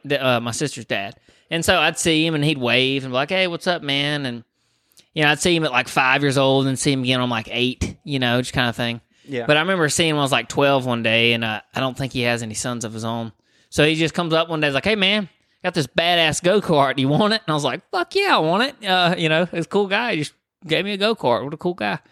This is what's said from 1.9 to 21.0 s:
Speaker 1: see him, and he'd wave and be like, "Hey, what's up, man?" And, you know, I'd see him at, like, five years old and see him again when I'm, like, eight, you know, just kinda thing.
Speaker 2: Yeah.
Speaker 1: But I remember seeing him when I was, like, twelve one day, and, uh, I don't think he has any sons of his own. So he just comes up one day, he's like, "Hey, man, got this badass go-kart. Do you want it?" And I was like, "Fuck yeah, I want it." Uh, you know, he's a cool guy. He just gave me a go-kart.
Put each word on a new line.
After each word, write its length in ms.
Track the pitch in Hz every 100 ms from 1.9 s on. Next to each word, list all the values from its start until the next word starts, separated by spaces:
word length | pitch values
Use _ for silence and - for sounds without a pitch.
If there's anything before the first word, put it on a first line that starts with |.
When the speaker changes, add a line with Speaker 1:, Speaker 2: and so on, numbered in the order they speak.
| 160
Speaker 1:
see 280 | 175 156 165
him, 80 |
and 100 | 156
he'd 140 | 147 143
wave 460 | 120 123 131 139
and 80 | 131
be 20 |
like, 140 | 127 147
"Hey, 160 | 190 185
what's 220 | 170 185
up, 120 | 170
man?" 440 | 147 139 143 147 135
And, 160 | 117 - _ _ _ _ _ _
you 80 | -
know, 80 | 151
I'd 80 | 151
see 140 | 180
him 80 | 170
at, 60 | 151
like, 160 | 123 123
five 340 | - 131 139
years 140 | 143 135
old 300 | 135 135 135
and 100 | 127
see 140 | 147
him 100 | 135
again 140 | 127 127
when 60 |
I'm, 60 | 123
like, 180 | 113 110
eight, 440 | 113 127 - - -
you 140 | - 139
know, 220 | 123 123
just 120 | 127
kinda 200 | 139 123
thing. 280 | 113 120 117 - _ -
Speaker 2:
Yeah. 180 | 127 117
Speaker 1:
But 100 | 151
I 40 |
remember 280 | 175 185 147
seeing 220 | - 160
him 60 | 151
when 40 |
I 20 |
was, 80 | 135
like, 160 | 127 117
twelve 380 | 139 139 139 127
one 160 | 117
day, 300 | 113 113 117
and, 100 | 117
uh, 160 | 113 107 -
I 40 | -
don't 160 | 131 120
think 160 | 135
he 100 | 131
has 200 | 120 120
any 120 | 113
sons 300 | 104 127 120
of 80 | 113
his 120 | 110
own. 280 | 113 117 113 - _ _ _
So 140 | - 151
he 80 |
just 180 | 160 160
comes 180 | - 170
up 160 | 160 165
one 120 | 160
day, 60 | 147
he's 80 |
like, 100 | 135
"Hey, 120 | 190 214
man, 320 | 190 214 185 _ _ _
got 120 | 180
this 120 | 175 135
badass 560 | - 170 175 160 147
go-kart. 540 | 175 202 - 151 135 127
Do 60 |
you 60 | 135
want 240 | 147 208
it?" 80 | 220 -
And 60 |
I 20 |
was 100 | 151
like, 160 | 143 120 -
"Fuck 240 | 349 339 381
yeah, 200 | 403 247
I 20 |
want 240 | 156 190
it." 200 | 269 - 202
Uh, 260 | 185 170 175
you 120 | 160
know, 160 | 160 175
he's 200 | 175 156
a 20 |
cool 180 | 196 196
guy. 260 | 202 240
He 40 | 202
just 160 | 147 - _ _ 165
gave 180 | 156
me 100 | 196
a 20 |
go-kart. 480 | 202